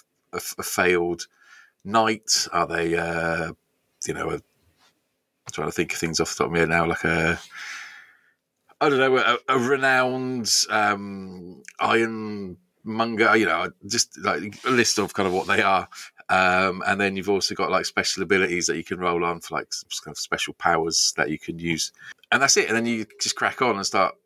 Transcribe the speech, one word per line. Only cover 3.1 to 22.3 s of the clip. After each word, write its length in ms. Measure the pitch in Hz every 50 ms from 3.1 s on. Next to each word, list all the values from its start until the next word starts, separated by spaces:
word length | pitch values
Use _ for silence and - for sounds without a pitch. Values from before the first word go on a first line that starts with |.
| 82 82 82 82 82 82 80 80 - _ _ _ _ _ _ _ _ - -
you 80 | - 80
know, 160 | 80 80 80
a, 20 | 85
I'm 80 | - _ _ _ _ _ _ _ _ _ _ _ _ _ _ _ _ _ _ _ _ _ - -
trying 160 | 78 78 78
to 20 |
think 220 | - 90 82 - -
of 60 | -
things 200 | 85 82 78 82
off 120 | 80 - -
the 80 | - 64
top 40 |
of 40 | -
my 80 | 85 85
head 100 | 82 78
now, 160 | 85 85 82
like 200 | 82 82 - -
a, 340 | 82 82 82 82 82 85 - - - - - - - - - - - - - - _ _ _ _ _ _ _ _ _ _ _ _ _ _ -
I 60 | 147 147
don't 100 | 139 131
know, 180 | 135 131 131
a, 200 | 127 98 113 123 - - -
a 80 | 131 127
renowned, 880 | 120 131 143 131 135 131 131 127 127 127 127 127 127 127 127 123 107 - - - - -
um, 920 | 107 107 104 104 104 101 101 101 98 98 95 95 92 92 87 90 - - - - - -
ironmonger, 1600 | - 107 110 113 113 113 113 110 107 107 104 101 98 92 90 - _ _ _ _ - 110 107 113 113 117 113 104 113 104 107
you 100 | 113 101
know, 260 | 82 82 85 92 87 - _ 98
just, 300 | 101 113 113 - _ - -
like, 360 | 95 101 85 76 92 107 101 - -
a 40 | 127
list 280 | 131 120 107 - - 104
of 140 | 98 85 -
kind 140 | 107 95
of 60 | 92 90
what 140 | 95 -
they 140 | 90 98 107
are. 260 | 101 98 95 90 90 - - - - - _ - - -
Um, 520 | 92 92 92 90 90 92 95 95 90 95 -
and 140 | 104 98 98
then 160 | 101 98 98
you've 100 | 95 87 101
also 260 | 101 92 - - 90
got, 160 | - 82 76
like, 140 | 92 85 85
special 380 | - - 101 90 - - 92 92
abilities 440 | 82 101 95 95 90 87 87 82
that 100 | 85 76
you 60 | 82 -
can 140 | - 95 90
roll 260 | 90 87 85 85 87
on 160 | 87 85 85
for, 140 | - - 82
like, 120 | 67 -
s-, 320 | - - - - - - -
kind 140 | - 78 73
of 60 | -
special 340 | - - 82 - - 76 -
powers 600 | - - 87 85 80 80 85 80 - - - -
that 120 | - - 76
you 80 | 78
can 220 | - - 85 82 82
use. 320 | 85 85 82 78 - - _ _ - - - _ _ -